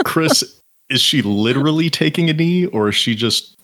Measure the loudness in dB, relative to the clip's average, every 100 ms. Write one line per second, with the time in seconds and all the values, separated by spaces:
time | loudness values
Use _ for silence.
0 | 0 0 2 2 -2 -8 _ _ -6 -2
1 | 0 0 0 0 0 2 0 0 0 0
2 | -2 0 0 0 0 0 0 0 0 0
3 | -2 -2 -2 -2 -6 _